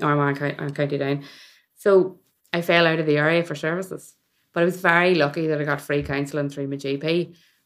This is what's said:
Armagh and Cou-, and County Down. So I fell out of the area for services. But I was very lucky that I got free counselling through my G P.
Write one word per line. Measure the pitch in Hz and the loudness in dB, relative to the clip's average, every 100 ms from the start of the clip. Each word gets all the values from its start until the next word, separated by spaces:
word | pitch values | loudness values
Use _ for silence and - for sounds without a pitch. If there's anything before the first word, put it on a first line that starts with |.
Armagh | 151 147 143 139 | 0 2 0 -2
and | 143 143 | -4 -6
Cou-, | |
and | 147 147 | -6 -4
County | 143 143 | -4 -2
Down. | 139 143 - - - _ _ _ | -4 -4 -8 -20 -20 _ _ _
So | 208 190 185 - _ _ _ | 4 4 4 -4 _ _ _
I | 170 | -4
fell | 170 170 165 | 2 4 4
out | 160 | 2
of | 156 | 2
the | 147 | 2
area | 151 170 | 2 2
for | 170 147 | 0 -4
services. | 156 175 185 156 - _ _ _ _ | -4 -4 -8 -14 -16 _ _ _ _
But | 170 | 0
I | 175 | 0
was | 180 | 2
very | 180 170 180 175 | 2 4 4 4
lucky | 143 165 160 | 2 0 -2
that | 151 | -2
I | |
got | 147 143 | -2 -4
free | - 147 | -2 -2
counselling | 139 139 143 151 143 | -2 -4 -4 -4 -6
through | 143 139 | -6 -8
my | 139 | -6
G | 139 139 | -6 -4
P. | 151 170 170 - _ _ | -2 -2 -2 -10 _ _